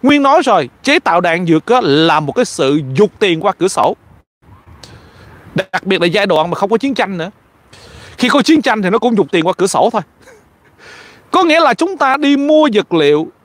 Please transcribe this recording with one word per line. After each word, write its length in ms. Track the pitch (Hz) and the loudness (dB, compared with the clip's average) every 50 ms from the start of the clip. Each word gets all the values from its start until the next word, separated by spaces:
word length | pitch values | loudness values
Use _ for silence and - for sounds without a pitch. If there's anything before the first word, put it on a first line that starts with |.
| - | 2
Nguyên 200 | 262 285 294 277 | 2 2 4 4
nói 200 | 277 277 339 294 | 2 2 2 2
rồi, 240 | 254 214 180 143 123 _ _ - | 2 0 0 0 -4 _ _ -2
chế 160 | 254 294 359 | 0 0 0
tạo 220 | _ - 170 175 | _ 0 -2 0
đạn 260 | 175 175 165 175 180 | 0 0 -2 -2 0
dược 200 | 165 160 156 - | 0 0 0 2
á, 140 | - 233 254 - | 0 0 0 2
là 380 | 156 139 151 160 165 156 151 | 2 2 2 2 2 2 0
một 120 | 156 143 - | 0 -2 -2
cái 120 | 240 247 | -2 -4
sự 360 | - - - 151 135 147 156 147 131 131 | -4 -2 -2 -2 0 0 -2 -4 -4 0
giục 160 | 135 208 190 _ - | 0 0 0 _ -2
tiền 220 | 220 196 170 160 | -2 -2 -2 -2
qua 120 | 180 202 185 | -2 -4 -2
cửa 160 | _ 165 196 | _ -4 -4
sổ. 280 | - - 113 143 214 _ _ _ - _ _ _ _ _ _ - - - _ - - - - - - - - - _ - - - - - - - - | -2 0 -2 -2 -2 _ _ _ -20 _ _ _ _ _ _ -20 -20 -20 _ -20 -20 -20 -20 -20 -20 -20 -20 -20 _ -20 -20 -20 -20 -20 -20 -10 -6
Đặc 320 | - 190 _ - 175 - | -6 -6 _ -6 -8 -4
biệt 140 | 185 196 170 | -2 -2 0
là 60 | 170 | 0
giai 200 | 175 156 208 202 | 0 0 0 0
đoạn 240 | 196 170 156 156 175 | 0 0 0 0 -2
mà 40 | 170 | -4
không 160 | - 202 196 | -4 -2 -2
có 80 | 220 220 | -2 -2
chiến 160 | - 277 262 | -2 -4 -2
tranh 240 | 196 226 190 196 175 | -2 -4 -4 -4 -10
nữa. 120 | 160 185 _ _ _ _ _ _ _ _ - - - - - - - - - - | -10 -10 _ _ _ _ _ _ _ _ -20 -20 -20 -20 -20 -20 -20 -20 -6 -4
Khi 100 | - 247 | -2 0
có 140 | - 294 220 | 0 0 2
chiến 200 | - 330 302 226 | 2 2 2 2
tranh 200 | 269 226 220 196 | 0 -2 -2 -2
thì 80 | 185 | -2
nó 80 | 202 226 | -2 0
cũng 180 | - 247 233 | 0 0 0
giục 100 | 202 175 - | 0 -2 0
tiền 160 | - 175 156 | 0 -2 0
qua 60 | 180 185 | -2 -2
cửa 140 | - 175 | -2 -4
sổ 240 | 196 - 143 143 220 240 | -2 0 0 -2 0 -2
thôi. 100 | 214 165 _ _ _ - - - - _ _ _ _ _ _ _ _ - - - - - - - - _ _ | -4 -8 _ _ _ -20 -20 -20 -20 _ _ _ _ _ _ _ _ -20 -20 -20 -20 -20 -20 -20 -20 _ _
Có 140 | - 349 381 | -2 0 2
nghĩa 160 | 339 302 330 | 2 2 2
là 140 | 330 277 233 | 2 2 2
chúng 220 | - 330 359 392 | 0 -2 -4 -2
ta 200 | 285 294 269 262 | -2 -2 0 0
đi 200 | - 302 277 285 | 0 0 0 0
mua 320 | 277 277 294 302 311 311 294 214 | 0 2 2 2 4 4 2 2
vật 200 | 208 - _ 180 | 0 -2 _ -2
liệu 360 | 165 147 143 147 151 160 - _ _ | 0 2 2 2 2 -2 -6 _ _